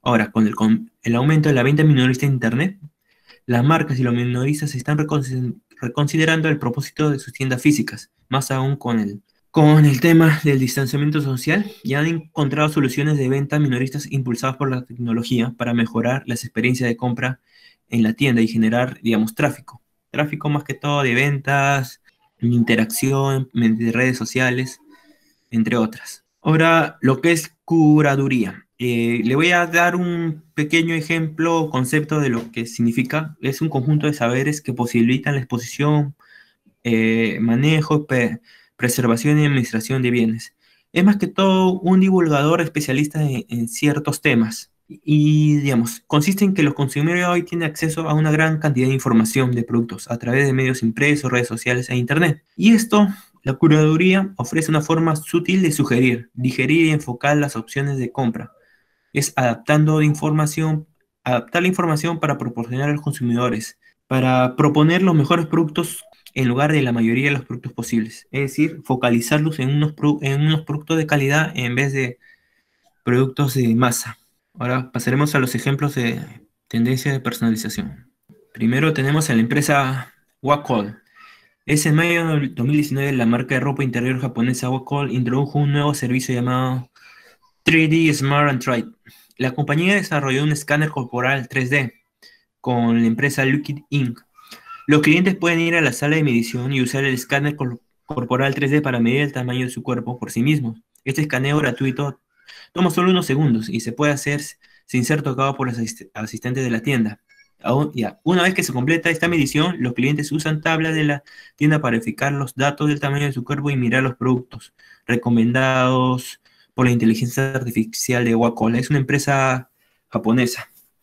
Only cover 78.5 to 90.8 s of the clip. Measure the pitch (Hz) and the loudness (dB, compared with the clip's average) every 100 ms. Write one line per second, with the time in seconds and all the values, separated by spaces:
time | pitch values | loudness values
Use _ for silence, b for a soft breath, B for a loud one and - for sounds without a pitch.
78.5 | - 113 131 156 151 135 151 151 117 113 | -2 0 2 0 0 0 0 2 0 2
79.5 | 147 143 143 131 131 - _ _ _ 131 | 0 2 2 0 -4 -8 _ _ _ -2
80.5 | 147 147 120 104 107 b b b b b | -2 0 -2 -2 -10 b b b b b
81.5 | b - 147 156 151 170 170 165 156 135 | b -2 0 2 2 2 0 0 -2 -2
82.5 | - 120 147 147 139 139 135 113 120 131 | -4 0 0 0 -2 -2 0 0 0 0
83.5 | 131 135 139 135 120 123 131 131 117 117 | -2 -2 -2 -2 -2 -2 -2 -4 -2 -2
84.5 | 127 127 131 127 143 143 120 120 127 143 | -2 -4 -4 -4 -4 -2 -2 -2 -2 -2
85.5 | 147 143 143 147 143 123 127 127 123 123 | 0 0 2 0 -2 -2 -2 -2 -4 -2
86.5 | 127 127 127 123 b b b b b b | -2 -2 -4 -8 b b b b b b
87.5 | _ - 160 160 165 160 131 135 143 147 | _ 0 2 4 2 2 2 0 2 2
88.5 | 131 127 120 110 - _ b b _ 131 | 0 -2 -4 -4 -14 _ b b _ -6
89.5 | 127 143 147 180 202 190 151 139 131 151 | -4 -2 0 2 0 0 -2 -2 0 0
90.5 | 147 - 147 | -2 -2 -2